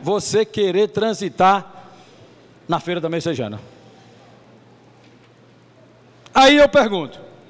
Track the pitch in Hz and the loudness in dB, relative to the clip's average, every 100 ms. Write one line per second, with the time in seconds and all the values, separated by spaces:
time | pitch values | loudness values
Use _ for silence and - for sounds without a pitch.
0 | 151 202 - 208 214 214 196 180 214 208 | -6 -4 -2 -2 -2 -2 -2 0 -2 -2
1 | 220 202 190 - 185 196 - - - - | -4 -4 -8 0 2 2 -4 -20 -20 -20
2 | - - - - _ - - 170 170 175 | -20 -20 -20 -20 _ -20 -8 -6 -6 -8
3 | 160 165 165 127 107 104 - - - - | -6 -6 -6 -6 -8 -12 -18 -20 -20 -20
4 | - - - - _ - _ _ _ _ | -20 -20 -20 -20 _ -20 _ _ _ _
5 | _ _ _ _ _ _ _ _ _ _ | _ _ _ _ _ _ _ _ _ _
6 | _ _ - 262 269 294 285 285 220 190 | _ _ -6 4 4 6 4 4 0 -4
7 | 135 - - - | -8 -14 -20 -20